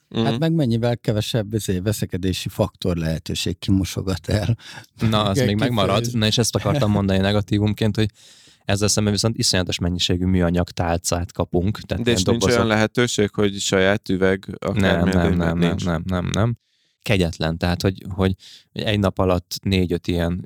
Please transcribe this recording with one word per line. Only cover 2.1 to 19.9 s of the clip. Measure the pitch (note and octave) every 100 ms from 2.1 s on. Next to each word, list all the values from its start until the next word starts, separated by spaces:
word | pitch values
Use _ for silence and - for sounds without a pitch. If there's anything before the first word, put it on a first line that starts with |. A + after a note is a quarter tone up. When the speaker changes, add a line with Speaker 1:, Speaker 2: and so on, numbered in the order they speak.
| F#2+ F#2 F2+ -
Speaker 2:
faktor | - G2 - F#2+ E2+
lehetőség | D#2+ D#2+ - E2+ - F2
kimosogat | - F#2+ F#2 - F#2+ F#2 -
el. | G2+ G#2 A2+ - - - - A#2
Speaker 3:
Na, | G#2+
az | G#2 G2
Speaker 2:
Ki-, | G2+
Speaker 3:
még | G2+
megmarad. | A2+ A#2+ F#2+ G2+
Speaker 2:
kifőz. | A#2
Speaker 3:
Na, | A#2+ G#2+
és | G#2+
ezt | A2+ G#2
akartam | G#2 G2 G#2+
mondani | G#2 G2 F#2+
negatívumként, | G2 G#2 G2 G#2 G#2 G2+ A2 G2+
hogy | G#2+ - - - - _ -
ezzel | G2 G#2
szemben | - G#2
viszont | G2+ A2+ A2+
iszonyatos | A#2 F#2+ F2+ -
mennyiségű | F2 F2 - F2+ F#2
műanyag | F#2 F2 F2 F2
tálcát | - E2+ E2+ - F2 F2
kapunk. | - F2 F2+ F2+ A2
Tehát | - -
Speaker 1:
De | A#2+
Speaker 3:
ilyen | A2+
Speaker 1:
és | F#2+
nincs | A#2
Speaker 3:
dobozok. | A#2 A#2+
Speaker 1:
olyan | A2+
lehetőség, | G#2+ A2 - A#2+ - G#2
hogy | - G#2 G2
saját | - G2 F#2+ G#2 -
üveg, | F#2+ F#2 G2 - F#2+
akár | - G2
Speaker 3:
Nem, | G2 F2+
nem, |
Speaker 1:
mérdőn | F#2+ F#2+ E2+ F2
Speaker 3:
nem, | E2+ E2+
nem, | E2+
Speaker 1:
nincs? | E2+ F2+
Speaker 3:
nem, | E2+ F2
nem, | F#2 F2
nem. | F2 A2+ A2+ _ _ _ _
Kegyetlen, | - G2+ E2+ E2 D#2 E2
tehát, | F2+ E2+
hogy, | G2 F#2 -
hogy | F#2 F#2+ F#2 - - _
egy | - - G#2
nap | G2 -
alatt | F#2 F2+ - -
négy-öt | G2 G2 F2